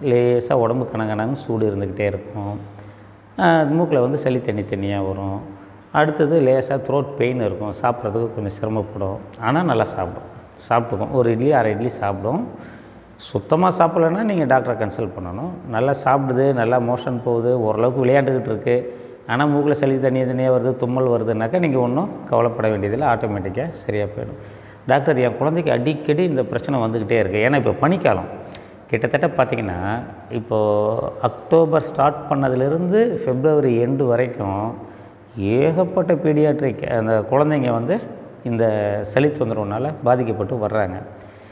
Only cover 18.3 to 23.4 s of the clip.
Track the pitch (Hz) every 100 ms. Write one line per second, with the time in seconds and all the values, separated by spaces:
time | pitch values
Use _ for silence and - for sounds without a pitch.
18.3 | 131 110 107 - 123 123 - - - -
19.3 | 117 147 143 147 143 135 135 131 131 127
20.3 | 127 131 127 123 131 123 127 127 117 110
21.3 | 110 113 180 170 131 123 135 202 - -
22.3 | 117 117 113 110 104 101 113 143 113 113
23.3 | 101